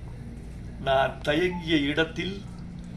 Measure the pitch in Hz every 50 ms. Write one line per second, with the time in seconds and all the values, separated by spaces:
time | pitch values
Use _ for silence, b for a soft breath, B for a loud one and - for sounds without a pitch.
0 | - - - - - - - - - - - - - - - - 135 135 135 135
1 | 135 131 131 - - 151 147 160 180 180 180 180 160 160 165 151 143 139 151 156
2 | 160 160 - 170 175 185 196 202 - - - - - - - - - - -